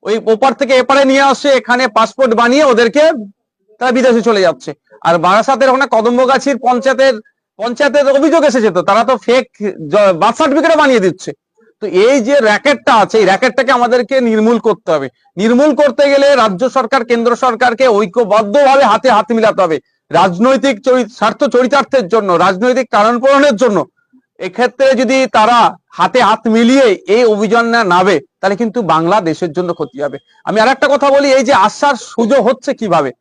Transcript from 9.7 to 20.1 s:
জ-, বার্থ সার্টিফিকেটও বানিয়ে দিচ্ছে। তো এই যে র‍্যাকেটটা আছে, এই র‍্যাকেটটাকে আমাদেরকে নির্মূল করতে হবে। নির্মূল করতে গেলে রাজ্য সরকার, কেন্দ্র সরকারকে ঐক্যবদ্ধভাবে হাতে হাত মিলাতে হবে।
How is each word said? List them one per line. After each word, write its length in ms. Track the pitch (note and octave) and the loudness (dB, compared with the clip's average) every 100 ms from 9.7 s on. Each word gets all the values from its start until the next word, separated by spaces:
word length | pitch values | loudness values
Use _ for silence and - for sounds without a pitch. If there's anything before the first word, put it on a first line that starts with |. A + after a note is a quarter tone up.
| - D#3 | -10 -4
জ-, 220 | C#3+ G3 E3+ | 0 2 2
বার্থ 160 | D3 - | -2 0
সার্টিফিকেটও 420 | D#4 C#4+ D#4+ D#4+ | -2 0 0 2
বানিয়ে 220 | D4 B3 F#3 | 2 2 0
দিচ্ছে। 240 | - - C#3 _ _ _ _ | -4 -14 -16 _ _ _ _
তো 60 | G#3 | -4
এই 300 | F3 A3 C#4 | 0 2 2
যে 140 | A3 C#4+ | 0 0
র‍্যাকেটটা 520 | A3 G#3 C#4+ C#4+ - | 0 0 -2 -2 0
আছে, 220 | A#3+ - A3 | 0 2 0
এই 60 | |
র‍্যাকেটটাকে 480 | F#3+ F#3+ B3+ B3 B3+ | 0 0 -2 -2 -2
আমাদেরকে 440 | C4 A#3+ B3 B3 C4+ | 0 0 0 0 -2
নির্মূল 380 | A#3 A3 A3 A#3 | 0 0 0 0
করতে 300 | A3+ G3+ - | -2 -4 -2
হবে। 140 | D#3 C3+ _ _ - | -4 -4 _ _ -4
নির্মূল 340 | G#3+ A#3+ D4+ | 0 2 0
করতে 300 | B3+ D4 - C#4+ | 2 0 0 0
গেলে 140 | C#4 C#4 C#4 | 2 2 2
রাজ্য 260 | A3 F#3 B3 | 0 -2 -4
সরকার, 300 | C4 A#3+ C4+ | -4 -2 -4
কেন্দ্র 280 | A#3+ A#3 A#3 A#3+ | -2 -2 0 0
সরকারকে 480 | C4 A3+ B3 A#3 C4 | -2 0 -2 0 0
ঐক্যবদ্ধভাবে 960 | G#3 G#3+ A#3 A3 G#3 G#3 A#3+ C#4 C4+ | 2 -2 -2 0 0 0 0 2 2
হাতে 240 | C4 G3+ C4 | 2 2 2
হাত 180 | G#3+ G#3+ | 0 0
মিলাতে 280 | A3+ G#3+ G3 | 0 0 0
হবে। 140 | F3+ D3+ _ _ _ | -2 -2 _ _ _